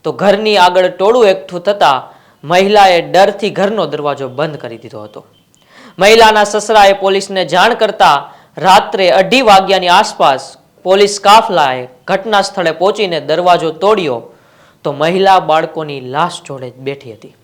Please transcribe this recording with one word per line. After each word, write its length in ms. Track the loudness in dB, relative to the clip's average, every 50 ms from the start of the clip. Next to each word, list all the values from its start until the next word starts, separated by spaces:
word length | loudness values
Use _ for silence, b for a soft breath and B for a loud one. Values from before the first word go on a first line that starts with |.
| _
તો 80 | -10
ઘરની 460 | -8 -2 0 0 0 0 0 0 2
આગળ 320 | 2 2 2 2 0 0 0
ટોળું 360 | -2 -2 0 0 2 4 2
એકઠું 360 | 2 2 -2 -6 -12 -14 -6
થતાં 580 | -4 -4 -2 0 0 0 0 -2 -6 B B B B B B B -6
મહિલાએ 640 | -2 0 0 2 2 4 4 4 4 4 0 -2 0
ડરથી 380 | 2 2 2 2 0 -4 -8 -6
ઘરનો 360 | -4 -4 -4 -4 -2 -4 -6
દરવાજો 440 | -6 -6 -6 -6 -6 -6 -6 -10 -12
બંધ 260 | -8 -8 -8 -8 -8
કરી 220 | -12 -14 -16 -16
દીધો 260 | -16 -18 -18 -18 -18 -18
હતો. 220 | -18 -20 -20 -20 _ _ _ _ _ b b b b b b b b b 0
મહિલાના 440 | 2 4 6 6 6 6 4 2 0
સસરાએ 500 | 0 -2 -6 -2 0 4 4 4 4 4
પોલીસને 520 | 2 -2 -2 -2 -2 -4 -4 -6 -6 -4
જાણ 280 | -2 0 0 2 0 0
કરતા 600 | 0 -2 -4 0 2 2 2 2 0 -4 B B B B B B
રાત્રે 540 | -4 0 4 4 4 2 0 -4 -2 0 2
અઢી 300 | 2 2 2 2 0 2
વાગ્યાની 460 | 4 4 4 4 4 2 -2 -2 0
આસપાસ 680 | 2 2 2 0 -2 -2 0 0 0 0 -2 -6 -16 -20 _ _ _ _ _ _
પોલીસ 360 | 0 2 2 2 0 0 -2
કાફલાએ 680 | 2 4 4 4 4 2 -2 0 0 0 -2 -6 -10 -14 -18 _ _
ઘટના 340 | -6 -6 -6 -4 -2 -2 -2
સ્થળે 300 | -2 -2 -6 -4 -4 -4
પહોંચીને 480 | -2 0 -2 -2 0 -2 -4 -4 -4 -6
દરવાજો 520 | -4 -4 -4 0 2 2 2 2 0 -6
તોડ્યો, 500 | -6 -2 0 0 0 0 -2 -6 -6 -8 -10 b b b b b b b b b b b -8
તો 100 | -8 -4
મહિલા 460 | -2 -2 -2 0 0 2 4 2 2
બાળકોની 640 | 2 0 0 0 -2 -4 -8 -12 -10 -10 -12 -12
લાશ 300 | -12 -8 -4 -4 -4 -4 -6 -14 _
જોડે 240 | -16 -16 -14 -14 -18
જ 60 | -18
બેઠી 380 | -12 -10 -10 -10 -10 -16 -20 -20
હતી. 220 | _ -20 -20 _ _